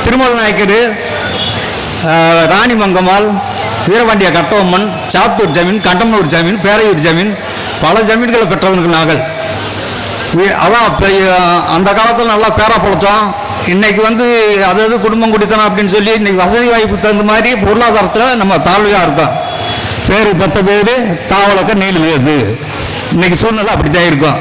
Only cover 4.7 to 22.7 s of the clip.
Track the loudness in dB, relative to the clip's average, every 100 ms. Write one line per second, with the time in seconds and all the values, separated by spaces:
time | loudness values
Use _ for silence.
4.7 | 0 -2 -6 -2 0 0 0 0 0 0
5.7 | 0 0 0 2 2 0 0 0 0 0
6.7 | 2 2 2 0 0 -2 -4 -8 -10 -8
7.7 | -2 0 2 2 0 0 0 0 0 0
8.7 | 0 0 0 0 -2 -4 -6 -8 -6 -8
9.7 | -8 -8 -8 -8 -8 -4 0 0 0 0
10.7 | 2 0 0 0 2 2 2 2 0 0
11.7 | 0 0 2 0 0 0 0 0 2 0
12.7 | 2 0 0 2 2 0 -4 -8 -6 -2
13.7 | 0 0 2 0 0 0 2 2 2 2
14.7 | 2 0 0 0 0 0 0 0 2 0
15.7 | 0 0 0 0 0 0 2 2 2 2
16.7 | 2 0 0 0 0 2 0 0 0 0
17.7 | 2 2 2 0 0 0 0 0 2 2
18.7 | 2 2 2 2 0 0 -2 -4 -6 -6
19.7 | -6 -6 -4 0 2 2 2 0 0 0
20.7 | 2 2 0 -2 -4 -2 0 2 2 0
21.7 | 0 0 0 0 2 2 0 0 -4 -8